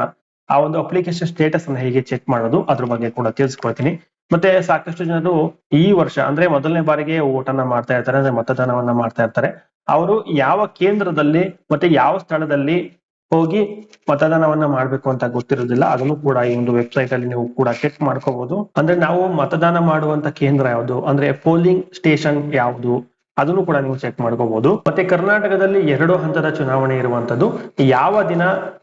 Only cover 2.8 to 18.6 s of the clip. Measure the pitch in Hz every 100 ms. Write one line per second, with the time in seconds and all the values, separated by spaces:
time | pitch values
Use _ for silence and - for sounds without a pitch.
2.8 | 123 117 117 117 120 - 139 127 120 113
3.8 | 135 175 - _ _ 170 185 185 175 160
4.8 | 175 165 170 165 165 170 156 - _ 143
5.8 | 180 196 147 143 135 143 175 143 147 170
6.8 | 156 151 151 160 143 131 131 135 127 120
7.8 | 117 127 120 135 135 120 117 127 127 123
8.8 | 120 120 117 - 113 - 120 - _ _
9.8 | - 143 175 220 - 156 135 185 208 -
10.8 | 180 208 190 151 147 160 185 - - 151
11.8 | 180 147 127 185 - 156 156 143 139 175
12.8 | 101 - _ _ _ 165 165 202 208 -
13.8 | - - - 143 156 160 156 156 151 135
14.8 | 131 131 135 131 123 123 120 131 120 123
15.8 | - 131 131 151 147 127 120 120 123 120
16.8 | 120 - 127 127 123 120 120 120 123 117
17.8 | 147 - 147 127 139 123 127 185